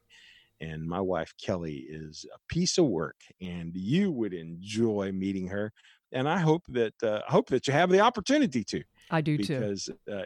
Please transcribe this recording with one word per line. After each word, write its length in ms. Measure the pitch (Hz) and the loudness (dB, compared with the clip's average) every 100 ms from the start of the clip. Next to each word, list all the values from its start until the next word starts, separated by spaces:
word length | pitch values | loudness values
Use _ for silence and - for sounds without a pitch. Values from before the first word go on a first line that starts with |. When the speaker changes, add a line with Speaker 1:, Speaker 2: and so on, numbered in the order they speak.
| _ - - - _ _ | _ -20 -20 -20 _ _
Speaker 1:
And 260 | 80 78 80 | -10 -8 -6
my 140 | 87 | -4
wife, 320 | 92 87 80 - | -2 -2 -4 -8
Kelly, 440 | - 92 82 71 67 | -4 -4 -4 -8 -10
is 360 | 78 78 78 - | -14 -14 -16 -18
a 60 | - - | -20 -6
piece 280 | 165 180 - | -2 0 4
of 60 | 156 | 2
work, 300 | 82 78 - - - | 2 -2 -6 -20 -12
and 340 | 90 87 82 | -10 -8 -8
you 380 | 90 95 165 202 | -6 0 2 2
would 220 | 135 104 | 0 -4
enjoy 760 | 87 82 85 98 107 113 104 98 | -4 -10 -12 -6 0 2 2 -2
meeting 380 | 95 95 95 92 | -2 -2 -2 -4
her. 240 | 101 107 - _ _ _ | -4 -6 -8 _ _ _
And 160 | 131 139 | -2 0
I 100 | 180 | 2
hope 240 | 160 160 - | 4 2 2
that, 260 | 123 110 - | 0 0 0
uh, 200 | 113 107 - | 0 0 2
I 60 | |
hope 160 | 165 - | 2 4
that 180 | 131 - | 0 2
you 60 | |
have 180 | 139 180 | 2 6
the 100 | 185 | 6
opportunity 640 | 220 226 190 294 240 127 | 6 2 2 2 4 0
to, 180 | 98 90 - _ - | -2 -6 -8 _ -2
Speaker 2:
I 120 | 165 | 0
do 160 | 151 151 | 2 0
too. 200 | - 135 | 0 -2
Speaker 1:
because, 300 | 104 98 - - - | -2 -4 -8 -12 -10
uh, 120 | 101 | -8